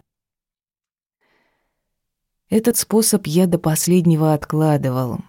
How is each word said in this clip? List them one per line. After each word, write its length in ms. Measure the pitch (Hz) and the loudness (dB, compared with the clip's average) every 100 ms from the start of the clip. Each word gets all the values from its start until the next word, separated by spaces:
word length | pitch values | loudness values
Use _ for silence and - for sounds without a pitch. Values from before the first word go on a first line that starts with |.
| _ _ _ _ _ _ _ _ _ _ _ _ _ _ _ _ _ _ _ _ _ _ _ _ - | _ _ _ _ _ _ _ _ _ _ _ _ _ _ _ _ _ _ _ _ _ _ _ _ -4
Этот 280 | 214 233 - | -2 0 -2
способ 500 | - 220 214 202 151 | 0 0 0 -2 0
я 180 | 165 185 | 0 2
до 140 | 175 | 0
последнего 760 | 160 156 165 180 170 156 156 | -2 -2 0 2 2 2 2
откладывал. 840 | 151 - 156 156 147 131 127 123 113 | 0 -2 -2 0 0 -2 -4 -6 -8